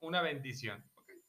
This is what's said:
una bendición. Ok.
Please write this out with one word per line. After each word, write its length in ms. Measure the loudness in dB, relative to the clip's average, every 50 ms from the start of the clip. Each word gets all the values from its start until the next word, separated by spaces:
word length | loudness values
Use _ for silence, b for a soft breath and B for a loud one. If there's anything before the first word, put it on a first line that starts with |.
una 220 | -4 2 4 4 4
bendición. 680 | 4 2 0 -2 -4 -4 -2 -2 -4 -4 -4 -10 -16 _
Ok. 160 | -20 -20 -20 -20 -20 -20